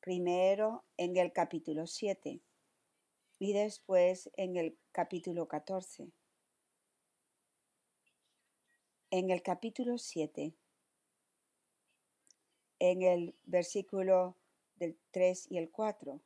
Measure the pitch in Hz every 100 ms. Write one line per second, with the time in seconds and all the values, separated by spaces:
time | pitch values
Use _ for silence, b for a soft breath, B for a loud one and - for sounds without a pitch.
0 | - 180 180 175 190 202 220 233 _ -
1 | 175 180 175 180 175 170 - 156 170 -
2 | 208 190 - 175 _ _ _ _ _ _
3 | _ _ _ _ 196 202 208 208 - 185
4 | 180 185 - - 185 180 165 - _ -
5 | 170 180 180 170 165 151 - 190 185 -
6 | - _ _ _ _ _ _ _ _ _
7 | _ _ _ _ _ _ _ _ _ _
8 | _ _ _ _ _ _ _ _ _ _
9 | _ 185 185 180 180 180 226 220 240 240
10 | - - 151 - 151 - _ _ _ _
11 | _ _ _ _ _ _ _ _ _ _
12 | _ _ _ _ _ _ _ _ 180 185
13 | 185 175 170 - - 180 175 208 185 196
14 | 190 185 180 180 _ _ _ _ 170 165
15 | _ 190 185 185 - 185 165 - 214 208
16 | 143 143